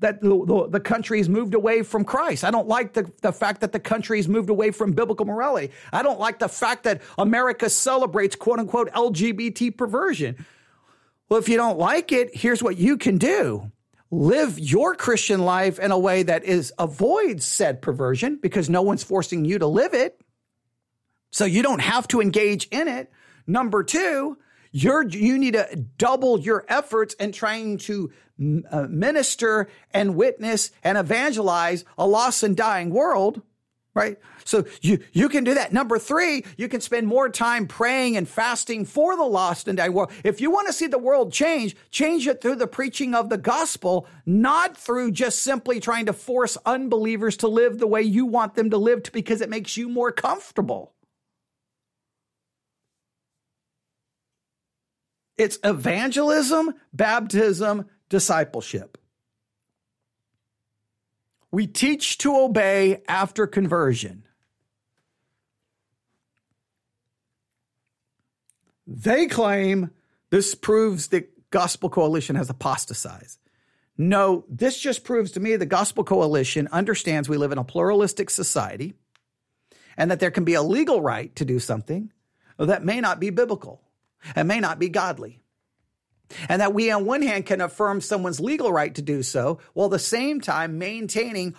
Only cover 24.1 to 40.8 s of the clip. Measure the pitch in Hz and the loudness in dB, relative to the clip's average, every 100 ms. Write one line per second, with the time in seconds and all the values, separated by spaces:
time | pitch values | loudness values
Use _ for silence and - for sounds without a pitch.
24.1 | 277 285 277 _ _ _ 139 180 294 247 | -2 -4 -8 _ _ _ 0 2 2 0
25.1 | 196 214 269 262 214 190 135 113 - 240 | 0 2 2 2 0 0 -6 -10 -2 0
26.1 | 262 262 220 165 208 - 269 294 220 214 | 2 2 2 2 -2 0 -2 0 -2 -2
27.1 | - 208 196 220 220 220 202 - 208 156 | -4 -8 -4 -4 -4 -6 -6 -6 -6 -8
28.1 | - _ - 143 156 - 151 139 160 233 | -12 _ -6 -2 -2 -2 -4 -4 -2 0
29.1 | 302 254 - 226 214 202 - _ 196 202 | 0 0 0 0 2 -2 -8 _ 0 0
30.1 | 170 247 - 220 220 - _ 170 202 165 | 2 2 0 -2 -2 -4 _ 0 0 0
31.1 | 226 294 220 196 175 170 175 - - 190 | 0 0 0 0 2 0 -2 -6 -2 2
32.1 | 214 247 - 214 185 220 190 170 202 330 | 4 2 2 0 2 0 0 0 0 2
33.1 | 220 196 214 - _ _ _ _ 208 214 | 2 0 -2 -10 _ _ _ _ -2 -2
34.1 | 202 - - - 220 - - 160 208 - | -4 -16 -16 -2 0 0 -2 0 0 0
35.1 | 170 277 285 247 277 - 208 247 226 - | 2 2 2 2 2 2 0 2 -2 0
36.1 | 302 349 285 - 165 226 247 - 233 220 | 0 0 -2 -6 -10 -6 -6 -2 -2 2
37.1 | 247 262 - 233 240 185 - 233 262 254 | 2 2 0 0 0 -2 -2 0 2 0
38.1 | 214 170 - 233 233 - 226 196 285 320 | 0 -2 -2 -2 -2 -4 -6 -4 2 2
39.1 | 370 277 190 185 170 - 190 175 180 180 | 2 0 2 0 -2 -4 0 0 0 -2
40.1 | - 208 208 285 381 392 - | -2 -4 0 2 2 0 -2